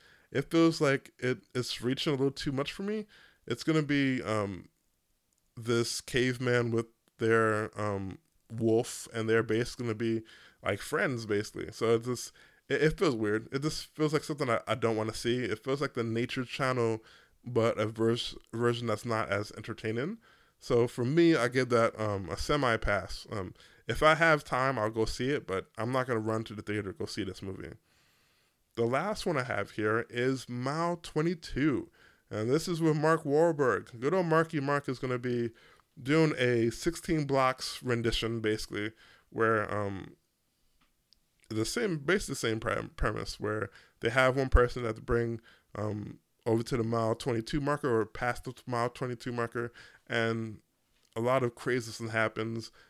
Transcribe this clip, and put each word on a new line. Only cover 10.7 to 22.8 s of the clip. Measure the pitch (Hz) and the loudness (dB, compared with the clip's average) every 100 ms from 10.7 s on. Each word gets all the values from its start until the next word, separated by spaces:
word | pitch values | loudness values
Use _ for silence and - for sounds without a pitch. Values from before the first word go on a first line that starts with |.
| 101 | -4
friends, | - 156 190 120 107 | -4 -2 0 -2 -2
basically. | 104 107 92 90 | -2 -2 -8 -10
So | - 117 113 | -2 2 2
it's | 120 | 2
just, | 120 - - - _ - | -6 -8 -16 -20 _ -4
it, | 135 | 2
it | 156 160 | 2 2
feels | 180 | 0
weird. | 113 104 110 117 | 2 0 0 -2
It | 139 | -4
just | 151 - - | -4 -6 -10
feels | - 151 | -2 0
like | 147 | 0
something | - 147 131 | -2 -4 0
I, | 110 - | 0 0
I | |
don't | 113 113 110 | -2 0 0
wanna | 110 | -2
see. | - 120 120 | -4 -2 -2
It | 110 107 | -2 -6
feels | 135 139 | -4 -2
like | 139 | -2
the | 123 | -4
Nature | 113 113 127 131 | -2 -2 -2 -4
Channel, | 123 - 131 127 113 110 - - _ _ | -6 -4 -2 0 0 -2 -6 -20 _ _
but | 123 120 113 101 | -2 2 2 2
a | 107 | -2
vers-, | 113 113 117 - - - | 2 2 2 -2 -10 -10
version | 113 120 117 117 | 0 0 0 -2
that's | 104 | -2
not | 120 113 - | -2 -2 0
as | 101 107 - | -2 -2 -10
entertaining. | 110 107 110 113 160 226 _ _ _ _ | -12 -6 -4 -2 -4 -8 _ _ _ _
So | - 120 120 | 0 2 4
for | - | 2
me, | 123 160 165 160 | 2 6 6 6
I | 120 | 4
give | 127 123 | 2 4
that, | 120 113 - | 4 4 2
um, | 107 98 87 | -2 -2 -4
a | 92 | -6
semi-pass. | - 147 127 113 | 0 2 2 0